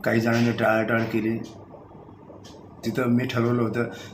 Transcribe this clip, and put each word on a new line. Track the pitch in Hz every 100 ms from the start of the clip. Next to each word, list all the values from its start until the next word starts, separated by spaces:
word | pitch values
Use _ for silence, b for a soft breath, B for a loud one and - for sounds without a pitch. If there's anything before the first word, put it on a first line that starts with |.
काही | - 113
जणांनी | 113 117 120
टाळाटाळ | 110 110 110 110 117
केली. | 113 113 110 113 - - - - - - - - - - - - - - 117
तिथं | 113 120
मी | 120 123
ठरवलं | 120 117 120
होतं | 113 117 117 B B